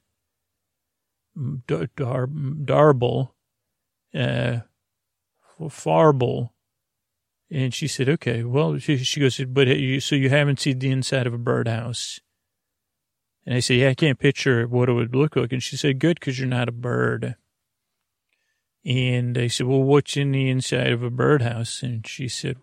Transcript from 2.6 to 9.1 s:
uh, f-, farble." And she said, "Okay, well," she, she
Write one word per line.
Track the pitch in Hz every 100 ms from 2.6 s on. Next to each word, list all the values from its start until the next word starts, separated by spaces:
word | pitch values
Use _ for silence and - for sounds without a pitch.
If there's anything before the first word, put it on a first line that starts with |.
| 139 143 151 131 123 127 131 _ _ _ _ _ _ _ _
uh, | - 127 131 127 120
f-, | - _ _ _ _ _ _ _ _ -
farble." | 160 - 156 160 160 139 123 131 123 _ _ _ _ _ _ _ _ _ -
And | 147 131
she | - 143
said, | - 127
"Okay, | 165 - 120
well," | 120 135 165 147
she, | 143 139
she | 131